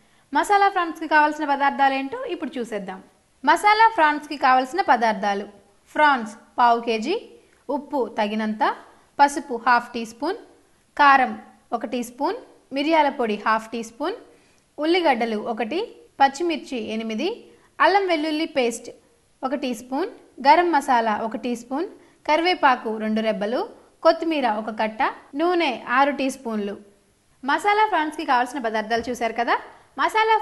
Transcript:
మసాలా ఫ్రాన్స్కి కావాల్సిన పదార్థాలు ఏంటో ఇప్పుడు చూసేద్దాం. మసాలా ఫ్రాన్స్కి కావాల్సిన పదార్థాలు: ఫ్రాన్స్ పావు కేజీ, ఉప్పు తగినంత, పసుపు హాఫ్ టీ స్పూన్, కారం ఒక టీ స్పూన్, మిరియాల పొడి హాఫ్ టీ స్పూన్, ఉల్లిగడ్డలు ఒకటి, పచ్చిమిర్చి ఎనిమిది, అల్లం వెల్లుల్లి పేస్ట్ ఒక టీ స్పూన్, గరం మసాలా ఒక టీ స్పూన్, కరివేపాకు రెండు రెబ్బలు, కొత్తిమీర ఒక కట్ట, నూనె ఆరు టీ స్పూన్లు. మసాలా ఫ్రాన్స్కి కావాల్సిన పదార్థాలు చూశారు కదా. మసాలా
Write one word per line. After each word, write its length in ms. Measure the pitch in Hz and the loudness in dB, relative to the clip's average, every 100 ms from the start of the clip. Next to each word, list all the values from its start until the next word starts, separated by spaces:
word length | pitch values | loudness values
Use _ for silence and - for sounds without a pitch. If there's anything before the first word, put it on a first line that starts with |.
| _ _ - 285 | _ _ -4 -2
మసాలా 320 | 339 403 403 | 2 4 4
ఫ్రాన్స్కి 340 | 381 339 - 320 | 2 -4 -4 2
కావాల్సిన 320 | 311 302 302 294 | 4 4 0 -2
పదార్థాలు 440 | 269 277 254 269 269 | 0 0 2 0 0
ఏంటో 220 | 269 494 523 | -6 -8 -8
ఇప్పుడు 180 | 349 277 254 | -8 -8 -8
చూసేద్దాం. 420 | 226 208 185 190 - _ _ _ 269 | -8 -8 -10 -14 -18 _ _ _ 2
మసాలా 380 | 330 403 427 453 440 | 2 4 6 4 4
ఫ్రాన్స్కి 420 | 302 294 294 285 | 2 0 -6 -2
కావాల్సిన 360 | 285 262 262 359 392 | 2 4 2 -2 2
పదార్థాలు: 580 | 247 226 196 202 196 202 - _ _ _ | 2 2 0 -2 -4 -6 -16 _ _ _
ఫ్రాన్స్ 400 | 302 294 262 220 - - - | 2 2 2 -2 -14 -10 2
పావు 200 | 240 233 233 | 4 4 0
కేజీ, 280 | 220 240 453 - - _ _ - 277 | -4 -2 -4 -6 -20 _ _ -8 -6
ఉప్పు 240 | - 285 220 226 | -4 -4 -4 -2
తగినంత, 440 | 208 220 220 214 330 494 - _ _ - | -4 -2 -4 -2 -2 -2 -10 _ _ 2
పసుపు 380 | 285 294 - 233 254 | 2 2 -8 -4 2
హాఫ్ 260 | 240 240 | 2 0
టీ 80 | 240 226 | -10 -10
స్పూన్, 280 | - 311 453 - _ _ _ _ - | -6 -6 -6 -10 _ _ _ _ 4
కారం 320 | 285 269 240 214 - - - 233 | 6 6 4 -4 -16 -20 -10 -8
ఒక 140 | 233 | -6
టీ 60 | 247 233 | -6 -8
స్పూన్, 300 | - 302 480 - _ - 269 | -6 -4 -4 -10 _ -10 -4
మిరియాల 340 | 294 320 285 - | 0 2 2 0
పొడి 180 | 226 202 226 | -4 -2 0
హాఫ్ 240 | 220 220 | -2 -2
టీ 80 | 233 226 | -10 -10
స్పూన్, 280 | - 311 494 - _ _ _ _ - 302 | -8 -6 -6 -14 _ _ _ _ -4 0
ఉల్లిగడ్డలు 540 | 370 330 233 233 208 220 | 2 2 2 0 -4 -6
ఒకటి, 260 | 220 220 339 480 - - - | -6 -4 -4 -6 -10 -10 0
పచ్చిమిర్చి 580 | 277 277 349 302 - 247 214 220 | 0 2 -4 -4 -6 -8 -6 -6
ఎనిమిది, 340 | 226 220 339 466 - _ _ - 311 | -6 -4 -4 -6 -14 _ _ 2 4
అల్లం 200 | 403 370 | 4 2
వెల్లుల్లి 340 | 330 311 302 320 277 | -2 -2 -4 -4 -2
పేస్ట్ 320 | 233 233 - - _ _ _ - 262 | -2 -2 -12 -20 _ _ _ -10 -6
ఒక 80 | 285 | -6
టీ 80 | 277 226 | -6 -8
స్పూన్, 300 | - 269 415 - _ - 262 | -6 -6 -6 -10 _ -2 4
గరం 220 | 320 349 294 | 6 6 2
మసాలా 400 | 277 240 226 208 226 | 2 2 2 -2 -4
ఒక 80 | 226 254 | -6 -6
టీ 80 | 240 | -6
స్పూన్, 260 | - 269 403 - _ _ - | -6 -6 -6 -10 _ _ 0
కరివేపాకు 640 | 311 349 359 285 254 226 220 | 2 2 2 2 2 -2 -6
రెండు 180 | 214 220 220 | -4 -2 -2
రెబ్బలు, 340 | 190 208 269 453 - _ _ | -2 -2 -4 -6 -10 _ _
కొత్తిమీర 420 | 320 330 330 302 247 214 | 2 2 0 0 0 -2
ఒక 100 | 220 220 | -4 -4
కట్ట, 220 | 220 214 330 - - 277 | -4 -2 -4 -4 -10 -2
నూనె 280 | 339 349 302 220 - 247 | 0 2 0 -2 -2 2
ఆరు 140 | 285 285 | 2 2
టీ 80 | 269 | -4
స్పూన్లు. 400 | 262 233 214 202 - - _ _ _ _ _ 254 | -4 -6 -6 -6 -8 -16 _ _ _ _ _ -4
మసాలా 340 | 311 403 415 427 | 0 2 2 2
ఫ్రాన్స్కి 320 | 339 311 311 311 | 0 -2 -4 0
కావాల్సిన 280 | 247 254 294 | 0 0 -4
పదార్థాలు 400 | 226 220 208 233 247 | -4 -4 -2 -4 -4
చూశారు 280 | 240 226 226 | -4 -4 -2
కదా. 160 | 240 427 - - _ - | -2 -2 -4 -20 _ -4
మసాలా 340 | 320 427 440 440 | 0 2 2 2